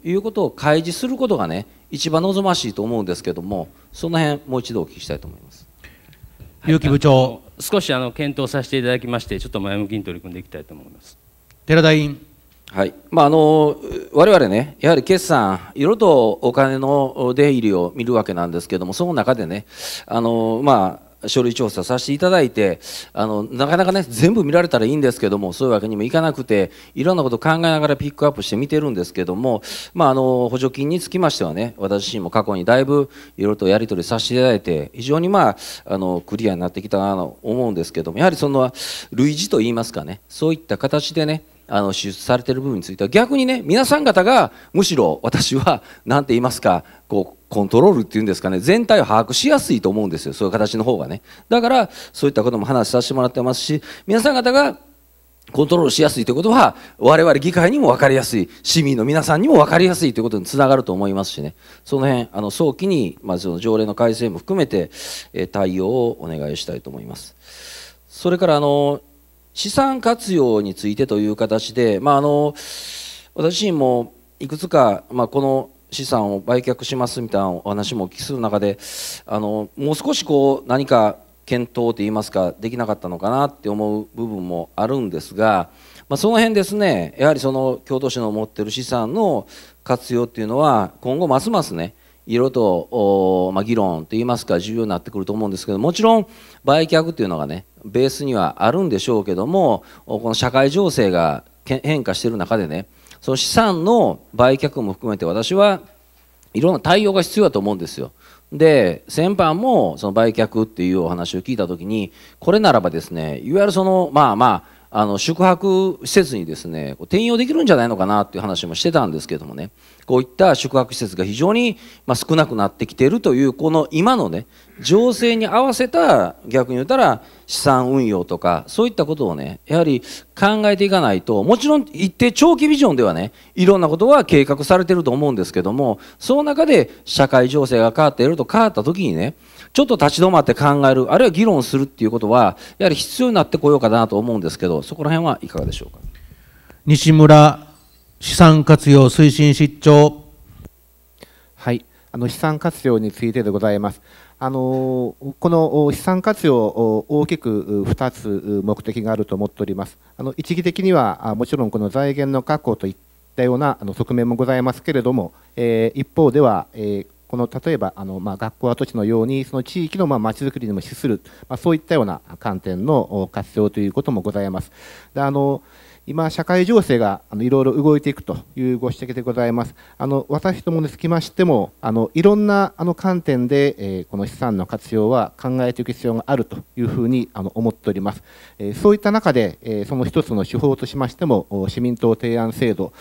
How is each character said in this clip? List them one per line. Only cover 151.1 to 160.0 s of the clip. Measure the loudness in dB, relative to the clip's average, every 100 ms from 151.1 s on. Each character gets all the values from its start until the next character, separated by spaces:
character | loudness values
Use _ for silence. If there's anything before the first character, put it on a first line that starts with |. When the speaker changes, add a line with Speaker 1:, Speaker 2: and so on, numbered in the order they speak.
| _ -20 _ _ _
Speaker 4:
は | -4
い、 | -4 -6 _ _
あ | -6
の、 | -6
資 | -2
産 | -2 -2
活 | -4 -2 0
用 | 2
に | 0
つ | -4
い | -4
て | -2
で | -2
ご | 0
ざ | 0
い | 0
ま | -4
す。 | -8 _ -20 -20 _
あ | -6
の、 | -4 -2 -2 -2 -2 -4 -8 -14 -2
こ | 2
の | 2 2 2 2
資 | 0
産 | -2 0
活 | 0 0 2
用、 | 2 2 0 0 0 -2
大 | -2 -2
き | -2
く | -2 -4 -2 -4
二 | -2 -2 -4
つ | -6 -6 -6 -4 -4
目 | -2 -4
的 | -6 -6
が | -4
あ | -4
る |
と | -4
思 | -4 -6
っ |
て | -6
お |
り | -6
ま | -6 -10
す。 | -14